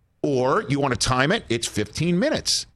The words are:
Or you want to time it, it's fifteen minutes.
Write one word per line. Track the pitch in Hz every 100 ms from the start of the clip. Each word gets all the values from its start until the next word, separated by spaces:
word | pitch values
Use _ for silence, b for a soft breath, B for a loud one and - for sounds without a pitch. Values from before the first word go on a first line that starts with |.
| _ _
Or | 151 131 127 175 131
you | 139
want | 139
to | 117
time | - 127 139
it, | 226 -
it's | 117 -
fifteen | - 104 - 165 175
minutes. | 277 285 - - -